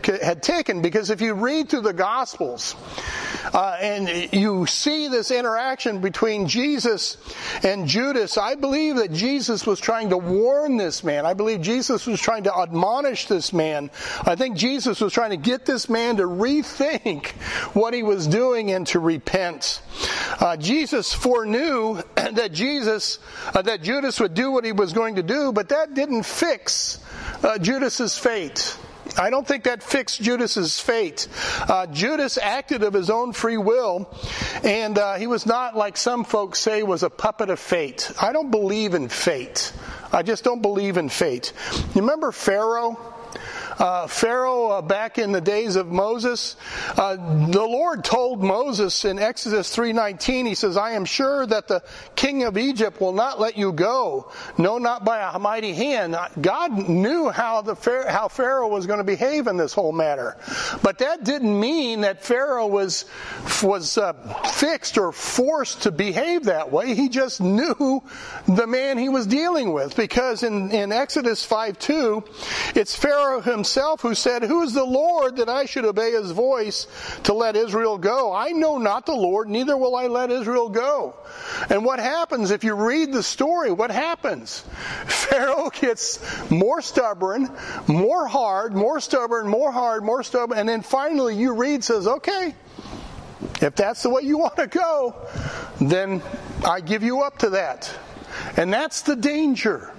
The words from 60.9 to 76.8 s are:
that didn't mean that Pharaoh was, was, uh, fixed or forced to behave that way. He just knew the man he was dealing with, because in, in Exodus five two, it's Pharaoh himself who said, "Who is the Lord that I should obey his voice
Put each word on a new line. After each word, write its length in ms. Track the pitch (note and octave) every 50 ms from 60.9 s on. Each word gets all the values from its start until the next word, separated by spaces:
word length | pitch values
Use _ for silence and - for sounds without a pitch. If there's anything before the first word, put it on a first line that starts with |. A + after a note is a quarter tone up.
| F#3+
that 260 | - C4 C#4+ E4 F4 A#3
didn't 360 | A3 C#4+ D4 B3+ G#3+ G#3 G3+
mean 420 | G#3+ B3 D#4 E4 C#4+ A#3+ A3+ A3
that 220 | G#3 G3+ G3 G3 -
Pharaoh 420 | - A#3+ B3+ C#4 D4 C4 A#3+ A3+
was, 400 | G#3 G3 G3+ G3 F#3+ E3+ - - - - - - - - - - - - -
was, 380 | G#3+ F#3+ G3+ F#3+ D#3+ C#3 - A3+
uh, 140 | G#3 F#3 D#3+ - - A2+ G2+ - - G3 -
fixed 440 | - C#4+ D4+ E4 C#4 - - -
or 140 | A3+ G3 E3+
forced 720 | D3+ - - - - - B3 C#4 D#4+ D4+ B3+ - - - -
to 80 | G#3+
behave 540 | E3 C#3+ G3 G#3 F3 A3 C#4 E4+ F4 F4 D4+
that 260 | G3+ F3 D#3 D#3 C3+
way. 240 | C3+ D#3 A3 C4 A#3
He 140 | F#3+ C#4+ C4
just 320 | A3+ B3+ C4+ B3+ - -
knew 600 | F#3+ F3+ G3 G#3+ C#4+ E4+ B3 - C#4+ C4+ C4 C4+ - - - - - - - - -
the 180 | - F#3 G3 A#3
man 320 | A3+ A#3+ B3+ C4 C#4 C#4
he 120 | A#3 B3 C4+
was 180 | C4+ C4 A#3
dealing 440 | G3 A3+ C#4+ D#4+ F4 F4+ D#4 B3+ G3
with, 240 | D#3+ D3 C3+ C#3 -
because 460 | - A3 - - B3 B3+ C4 A#3 G#3
in, 300 | - A#3 G#3+ G3+ F#3+ F#3+
in 200 | G#3+ G#3+ G3+ G3
Exodus 540 | G#3 A#3 C#4 - - D#4 C4 A#3 A3 - -
five 320 | - A3+ G#3+ A3+ A3 F3+
two, 460 | - - - D4 D#4+ C#4 A3+ G#3 A3 G#3 - - - - - - - - - -
it's 220 | - G#3 - -
Pharaoh 440 | - - C#4+ C#4+ C#4+ C#4+ C#4 C4 B3
himself 280 | F3+ A#3+ A#3+ G#3+ G3+ - - C4 C4+ D#4 D#4 D4+
who 160 | - A#3 A3
said, 280 | - - B3+ B3 A#3+ A#3+
"Who 200 | G#3 C#4+ E4+ E4+
is 80 | C#4+
the 140 | A3 C#4 C4
Lord 500 | B3+ B3+ C4+ D4+ E4+ F4 E4 C#4 B3+ B3
that 120 | C4 A#3 A3
I 160 | B3 C4+ C#4
should 180 | C4 - - A3+
obey 300 | G#3+ G3+ G3+ A3+ A3+ A#3
his 180 | A3+ G#3 F3+
voice 560 | E3 F#3 A#3+ C4 C4+ B3 G#3+ G#3+ - -